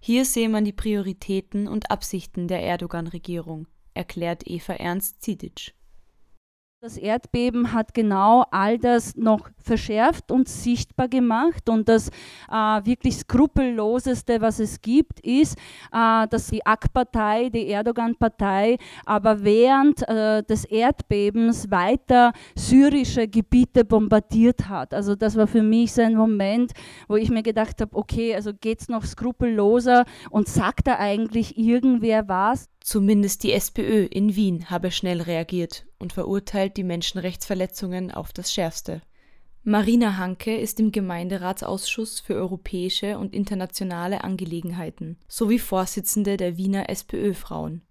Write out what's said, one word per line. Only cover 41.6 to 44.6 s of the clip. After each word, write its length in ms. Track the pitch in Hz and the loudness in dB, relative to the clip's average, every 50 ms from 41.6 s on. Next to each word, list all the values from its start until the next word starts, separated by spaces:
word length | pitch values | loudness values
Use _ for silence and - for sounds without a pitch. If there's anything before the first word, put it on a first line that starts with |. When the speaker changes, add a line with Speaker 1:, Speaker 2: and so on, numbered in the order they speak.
| - - - 190 - - - - 220 214 - - | -6 -8 -8 -6 -6 -6 -6 -6 -8 -8 -10 -14
Speaker 1:
für 160 | - - 202 | -8 -6 -4
europäische 840 | - 185 185 190 180 _ - - 185 180 185 185 - - 202 208 - | -4 -4 -6 -6 -8 _ -8 -8 -6 -4 -4 -4 -4 -4 -6 -6 -6
und 160 | - 196 196 | -8 -8 -4
internationale 880 | 202 202 196 208 190 185 180 - - 202 185 180 170 175 180 202 - - | -6 -4 -4 -4 -6 -6 -8 -8 -8 -8 -6 -6 -6 -6 -6 -6 -6 -6
Angelegenheiten 920 | - 190 180 185 165 165 170 | -6 -6 -6 -6 -8 -8 -8